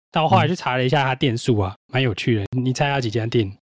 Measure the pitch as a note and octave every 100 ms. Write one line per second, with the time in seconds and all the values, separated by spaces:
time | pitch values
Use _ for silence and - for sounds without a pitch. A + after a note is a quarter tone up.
0 | _ E3 D#3 F#3 D#3 F3+ C3+ B2+ B2+ D3
1 | C3 C3 C#3+ A2+ - G#2+ G2 - _ B2+
2 | B2+ - - A2 G2 B2+ B2+ A#2+ C#3+ C#3
3 | A#2 A2+ A2 A#2+ G2+ G#2